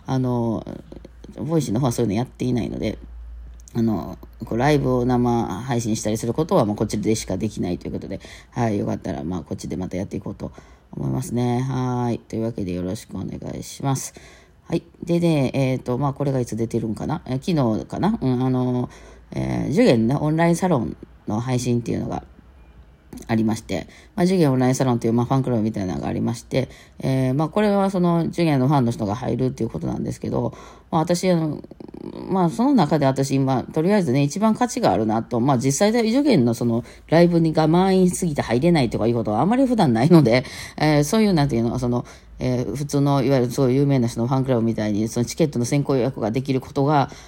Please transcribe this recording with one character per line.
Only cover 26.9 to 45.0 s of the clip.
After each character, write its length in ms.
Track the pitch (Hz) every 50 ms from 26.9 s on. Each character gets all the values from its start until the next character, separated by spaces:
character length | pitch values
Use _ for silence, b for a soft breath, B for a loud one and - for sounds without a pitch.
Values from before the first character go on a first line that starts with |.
| B -
え 320 | - 135 135 131 131 127
ー、 40 | 131
ま 120 | 143 160
あ、 20 | 156
こ 140 | - 208
れ 80 | 214 208
は 180 | 202 202 196 196
そ 100 | 190 185
の、 300 | 180 175 170 170 165 -
ジ 140 | - -
ュ 20 | 170
ゲ 120 | 160 147
ン 40 | 135
の 80 | 127 135
フ 60 | 156
ァ 60 | 139
ン 40 | 123
の 60 | 117
人 160 | 117 - 113
が 80 | 98 101
入 240 | - 127 123 117 120
る 80 | 127
っ 40 | 127
て 100 | 131 -
い 40 | 113
う 40 | 113
こ 100 | - -
と 60 | -
な 80 | 127 -
ん 100 | - -
で 80 | -
す 80 | 123 -
け 80 | - 110
ど、 240 | 123 131 120 - B B B B B B B -
ま 80 | - 156
あ、 20 |
私、 300 | 160 170 175 175 - 185
あ 60 | 180
の、 260 | 165 160 151 - - - - - - - - - - - - - 60 64 -
ま 160 | - 190 175
あ、 60 | 170
そ 120 | 151 - 233
の 100 | 285 294
中 240 | 233 156 147 170 151
で 80 | 143
私 300 | 135 131 139 135 135 135
今、 280 | 135 135 131 131 120 -
と 160 | - - 156
り 100 | 156 185
あ 60 | 208
え 60 | 214
ず 100 | 175 135
ね、 100 | 120 143
一 160 | 143 143 - 190
番 160 | 214 220 214
価 140 | 220 247 240
値 140 | - 254
が 100 | 214 123
あ 40 | 92 95
る 80 | 110
な 160 | 110 107 113
と、 180 | 113 - 123 117
ま 140 | 117 143 135
あ、 20 | 117
実 200 | 127 135 139 -
際 140 | 208 208
で 180 | 220 247 226 220
ジ 80 | 220 277
ュ 40 |
ゲ 140 | 294 311 233
ン 80 | 151 117
の 80 | 120
そ 140 | 117 - 120
の、 180 | 117 117 117 117 B B B B -
ラ 140 | 151 165
イ 60 | 175 175
ブ 120 | 175 170 165 160 151
が 140 | 160 156 151
満 320 | 160 180 190 196 190 185
員 100 | 185 180
す 160 | 175 - 190
ぎ 80 | 165 143
て 80 | -
入 180 | - - 113 123
れ 100 | 143 175
な 120 | 175 156
い 80 | 127 107
と 80 | - 107
か 80 | 104
い 60 | 117
う 20 | 117
こ 100 | 117 107
と 60 | 107
は 100 | 104 110
あ 60 | 143
ま 100 | 190 240
り 100 | 254 277
普 100 | 240 247
段 180 | 214 180 135 113
な 100 | 110 123
い 60 | 170
の 120 | 180 165
で、 220 | 143 113 117 127 127 B B B B B B
え 240 | - 147 156 151 147
ー、 40 | 147
そ 160 | 147 - 220
う 20 |
い 40 | 220
う、 60 | 208
な 140 | 190 151 143
ん 20 | 139
て 80 | -
い 40 | 117
う 20 |
の、 160 | 117 120 - 131
そ 100 | 127 120
の、 160 | 120 123 B B B B B B - -
え 240 | 135 127 127 120
ー、 140 | 123 - -
普 80 | 143 151
通 160 | 143 - 143
の、 220 | 143 143 139 139
い 80 | 117 131
わ 60 | 139 127
ゆ 80 | 120
る 60 | 120
そ 140 | - - 139
う 40 | 123
い 20 |
う 80 | 123 139
有 60 | 143
名 120 | 139 139 131
な 100 | 117 117
人 120 | - -
の 80 | 117 123
フ 60 | 131
ァ 60 | 135
ン 40 | 131
ク 60 | 131
ラ 60 | 131
ブ 60 | 117
み 120 | 113 117 110
た 120 | 110 107
い 60 | 107
に、 160 | 104 98